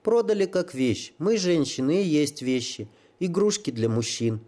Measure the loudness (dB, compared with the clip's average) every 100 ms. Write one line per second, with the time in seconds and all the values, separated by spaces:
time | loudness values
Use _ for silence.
0 | 2 2 2 0 0 0 -4 0 0 0
1 | -6 _ 0 0 2 2 0 -2 0 2
2 | 2 2 0 -2 -2 -2 -2 -10 -12 _
3 | _ _ -2 2 2 0 -6 -2 0 0
4 | -2 -2 -2 -2